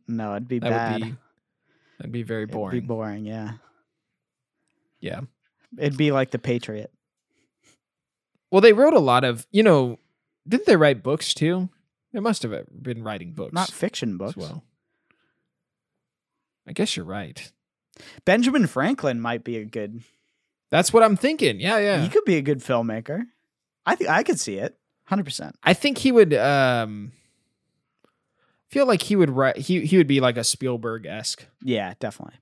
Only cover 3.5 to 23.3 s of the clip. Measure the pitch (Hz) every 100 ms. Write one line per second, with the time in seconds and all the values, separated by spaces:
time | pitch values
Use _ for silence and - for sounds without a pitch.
3.5 | 110 _ _ _ _ _ _ _ _ _
4.5 | _ _ _ _ _ - - 139 _ _
5.5 | _ _ 127 143 135 151 135 131 123 135
6.5 | 120 - 107 - _ _ _ _ _ _
7.5 | _ _ _ _ _ _ _ _ _ -
8.5 | 190 220 214 294 254 135 123 127 117 -
9.5 | 202 220 151 127 113 _ _ _ _ 151
10.5 | 247 427 185 147 123 127 156 - - 156
11.5 | 185 185 _ _ _ _ 214 226 - 117
12.5 | 76 - - 127 113 110 101 87 85 92
13.5 | 165 185 - 208 - 117 90 98 98 78
14.5 | 156 - _ _ _ _ _ _ _ _
15.5 | _ _ _ _ _ _ _ _ _ _
16.5 | _ - - 214 - 85 101 76 - -
17.5 | _ _ _ _ _ - - - 214 247
18.5 | 277 175 - 170 277 143 120 117 120 120
19.5 | 117 107 117 104 117 - _ _ _ _
20.5 | _ - 151 185 233 220 196 277 311 156
21.5 | 98 170 220 202 180 175 415 415 165 139
22.5 | 139 - 120 117 110 113 170 240